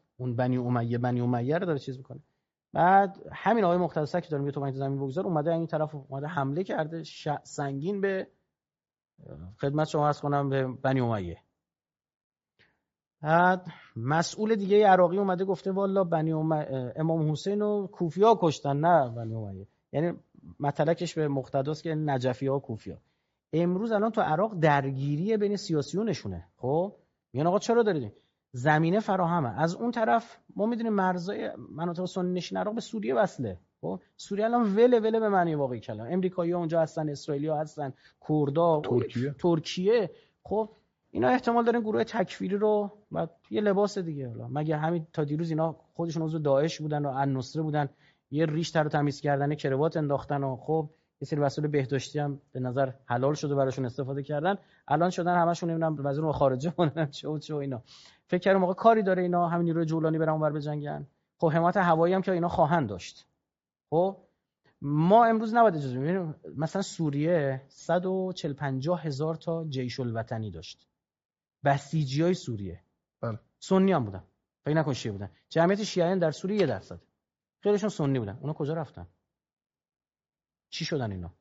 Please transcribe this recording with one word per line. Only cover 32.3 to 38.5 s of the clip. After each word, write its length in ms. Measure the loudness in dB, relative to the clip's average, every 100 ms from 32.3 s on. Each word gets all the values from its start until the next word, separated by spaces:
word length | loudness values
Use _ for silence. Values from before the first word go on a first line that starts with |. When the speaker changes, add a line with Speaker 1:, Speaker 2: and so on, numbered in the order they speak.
Speaker 1:
نشین 260 | -2 -4 -4
عراق 180 | -4 -4
به 60 |
سوریه 340 | -6 -6 -2 2
وصله. 440 | 0 0 -8 -8 _ _
خب 200 | -8 -8 -12 -20
سوریه 280 | -8 -4 0
الان 300 | 2 2 4
وله 240 | 6 6
وله 200 | 2 0
به 100 | 2
معنی 260 | 2 2 0
واقعی 240 | -2 -4
کلمه. 340 | -8 -10 -4
امریکایی‌ها 460 | -2 -2 -2 -2 -2
اونجا 220 | 0 0
هستن، 280 | 0 -2 -6
اسرائیلی‌ها 500 | -6 -6 -4 -2 -2
هستن، 340 | -4 -6 -10 -10 _ _ -2
کردا، 540 | 2 2